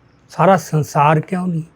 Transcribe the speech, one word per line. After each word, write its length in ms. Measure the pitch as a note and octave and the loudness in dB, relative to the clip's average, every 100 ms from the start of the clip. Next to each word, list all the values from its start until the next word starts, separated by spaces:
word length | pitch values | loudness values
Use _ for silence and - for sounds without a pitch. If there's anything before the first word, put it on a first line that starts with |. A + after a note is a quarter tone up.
| _ _ _ | _ _ _
ਸਾਰਾ 280 | - F3 F#3 | 0 2 2
ਸੰਸਾਰ 600 | - D#3 - D#3 D3 D#3+ | 0 -4 -2 2 2 2
ਕਿਉਂ 280 | - F3+ F3+ | -2 -6 -4
ਨਹੀਂ 160 | E3 E3 | -6 -8